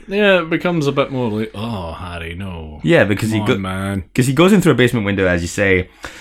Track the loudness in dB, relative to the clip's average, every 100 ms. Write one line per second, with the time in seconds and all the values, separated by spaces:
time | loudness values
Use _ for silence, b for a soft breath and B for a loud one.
0 | -6 0 4 2 2 -2 -2 0 0 0
1 | -2 -2 -2 -2 -6 -8 -8 -6 -8 -10
2 | -10 -10 -10 -10 -10 -10 -12 -6 2 4
3 | 4 0 0 -2 0 -2 -2 -6 -4 -6
4 | -4 -2 0 4 6 6 4 4 2 2
5 | -2 0 2 0 -2 -2 2 2 0 B
6 | B B